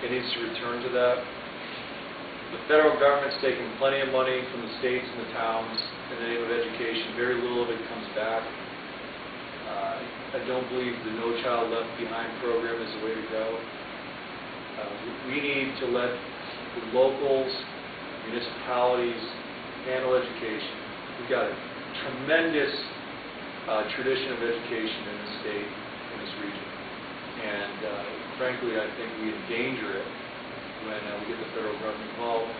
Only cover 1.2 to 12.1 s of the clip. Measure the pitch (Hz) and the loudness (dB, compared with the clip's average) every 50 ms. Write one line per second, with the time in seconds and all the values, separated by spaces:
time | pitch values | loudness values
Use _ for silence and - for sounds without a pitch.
1.2 | 123 - - - - - - - - - - - - - - - - - - - | 0 -4 -8 -8 -10 -10 -10 -8 -8 -8 -8 -8 -8 -8 -8 -8 -8 -8 -8 -8
2.2 | - - - - - - - - - - 151 156 156 151 - - 139 139 143 143 | -8 -8 -8 -8 -8 -8 -8 -8 4 8 10 10 10 10 8 10 8 8 8 8
3.2 | 143 139 - - 135 131 123 123 120 - - - 135 135 135 139 135 131 131 131 | 4 2 0 2 2 2 2 2 0 -4 0 4 4 4 6 4 2 4 4 4
4.2 | 127 127 127 127 123 - - 120 113 110 - - 131 127 127 123 - - 123 117 | 4 4 2 2 0 -2 -4 -6 -6 -6 -4 0 2 2 2 2 0 -2 -6 -6
5.2 | 113 113 - 127 113 113 113 113 110 113 113 113 - - - - - - 120 117 | -6 -4 -2 0 0 2 2 0 0 -2 -2 -4 -4 -4 -6 -8 -8 -6 -4 -4
6.2 | 117 117 117 120 117 113 120 120 117 113 113 117 120 113 117 113 117 120 113 120 | -2 0 0 0 2 2 2 2 2 0 0 -2 0 0 0 0 -2 -2 0 0
7.2 | 120 123 123 120 120 123 120 120 120 117 113 110 - - 117 113 107 - - - | 2 2 4 2 2 2 2 2 2 2 0 -2 -2 -4 -6 -6 -6 -4 -2 0
8.2 | 107 110 113 113 - - - - - - - - - - - - - - - - | 0 2 2 0 0 -2 -6 -8 -8 -8 -8 -8 -8 -10 -10 -8 -10 -10 -10 -8
9.2 | - - - - - - - - - - 659 698 679 - - - 123 120 - - | -10 -8 -8 -8 -8 -8 -8 -8 -6 -4 -2 -2 -2 -2 -2 -2 -4 -8 -8 -8
10.2 | - - - 127 117 127 127 127 127 117 123 127 123 123 117 113 - 110 110 110 | -8 -4 -4 -2 0 2 0 0 0 0 0 0 0 0 -2 -2 -2 -2 -2 0
11.2 | 113 117 117 117 - 127 120 117 117 110 117 117 113 - - - 117 107 | 2 2 2 2 2 4 4 4 4 4 2 0 0 -2 -4 -4 -4 -2